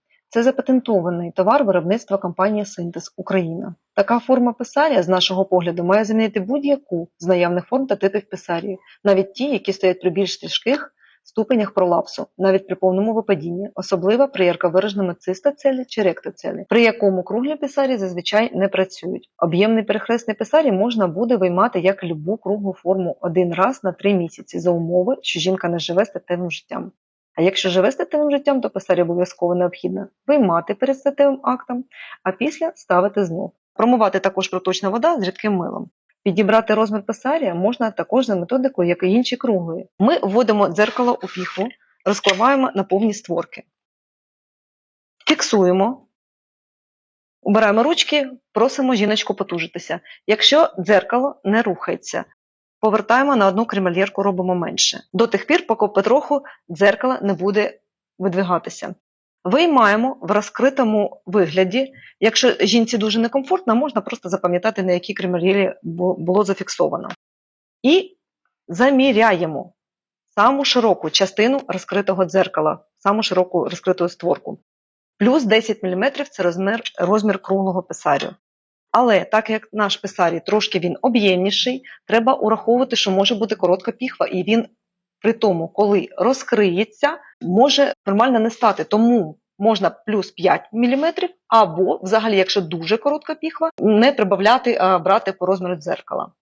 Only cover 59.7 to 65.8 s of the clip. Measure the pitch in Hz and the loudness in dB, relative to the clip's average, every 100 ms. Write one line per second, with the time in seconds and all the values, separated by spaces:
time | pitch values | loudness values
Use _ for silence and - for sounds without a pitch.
59.7 | 269 208 214 262 - 170 208 202 - 254 | 4 4 4 0 -4 -2 -2 -2 -2 0
60.7 | 269 226 214 202 - - 202 165 175 185 | 2 0 2 -2 -6 -2 0 2 2 0
61.7 | 233 269 - - - 220 226 247 - 202 | 0 -4 -8 -18 -2 0 2 2 2 2
62.7 | 233 226 233 214 214 220 269 262 370 311 | 2 2 0 0 0 0 -2 -2 -2 0
63.7 | 226 294 220 - - 180 190 175 180 170 | 0 0 -4 -6 -10 -6 -2 0 0 -2
64.7 | - 185 175 175 196 185 175 185 202 185 | -2 0 -2 -2 -6 -4 0 2 2 0
65.7 | - | -4